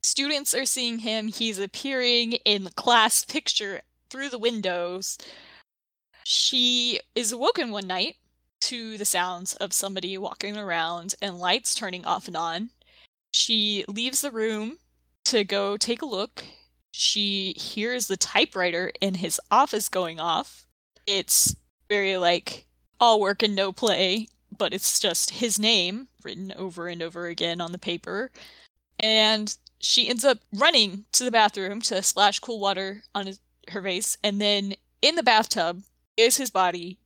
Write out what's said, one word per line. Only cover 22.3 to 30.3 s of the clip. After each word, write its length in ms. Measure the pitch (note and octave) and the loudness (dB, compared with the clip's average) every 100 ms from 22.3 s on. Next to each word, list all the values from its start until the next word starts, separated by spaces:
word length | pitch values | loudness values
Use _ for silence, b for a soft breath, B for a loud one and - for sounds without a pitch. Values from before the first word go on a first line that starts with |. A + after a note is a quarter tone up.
| F3 - - _ _ _ _ | 2 0 -12 _ _ _ _
all 180 | A#3+ A3 | 6 6
work 240 | G3 G3+ | 4 2
and 120 | A3 G3 | 0 2
no 180 | G3 | -2
play, 560 | F#3 A3+ E3+ F#3+ G3+ A3 _ _ - | 0 0 2 2 0 -4 _ _ -4
but 160 | F#3+ | -2
it's 260 | F#3+ - - | 0 0 0
just 300 | G#3 E3 - | 0 0 -2
his 300 | - A#3 G#3 | -2 -2 2
name 480 | G#3+ A3 F3 G#3 C4+ _ | 4 2 2 -4 -12 _
written 280 | - - F#3+ - | -14 -12 -12 -10
over 300 | F#3 F3 F3 | -10 -8 -10
and 160 | E3+ | -8
over 240 | E3 F3 F3 | -8 -8 -8
again 340 | E3 E3+ E3+ | -4 -2 -2
on 100 | E3+ | -6
the 60 | F3+ | -6
paper. 540 | - E3+ - F#3+ B3+ B B B B _ _ _ | -6 -6 -6 -6 -6 B B B B _ _ _
And 560 | A3 A3 G#3+ A3 G#3+ - - _ | 2 4 4 2 -2 -8 -14 _
she 300 | - - - | 0 2 2
ends 160 | B3 | 4
up 140 | C4+ | 4